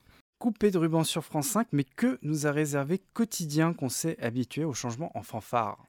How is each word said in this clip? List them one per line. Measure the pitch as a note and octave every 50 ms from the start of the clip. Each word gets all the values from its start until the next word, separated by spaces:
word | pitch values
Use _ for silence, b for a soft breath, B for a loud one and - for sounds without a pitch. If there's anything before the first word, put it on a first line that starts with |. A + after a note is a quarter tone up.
| b b b b b _ _ _
Coupé | - A#3+ G#3+ - G#3 G#3
de | F#3 E3+
ruban | D#3+ E3 D#3+ E3 D#3
sur | - - E3 -
France | - - D#3 C#3 C#3+
cinq, | - G#3+ A#3 -
mais | - C#3+ C3+
que | _ _ - A#3 B3+ B3+ -
nous | - D3 D#3 D3 C#3+
a | D3+
réservé | C#3+ D3+ D#3 D3 C#3+ C#3+ C3+ C#3+ F3+ F#3+ _ _ -
Quotidien | - A#3 A3+ - - E3+ D3 D3 D#3 D#3+ E3 E3+
qu'on | - C#3+ B2
s'est | - - - E3 D#3 -
habitué | B2 A#2 A2+ B2+ A#2+ - - C#3 D#3
au | D#3+ A#2+
changement | - - A#2+ A2+ B2+ E3 D#3 -
en | G#2 F#2+
fanfare ? | - - A2 - - - A#2+ A2 G2+ - - -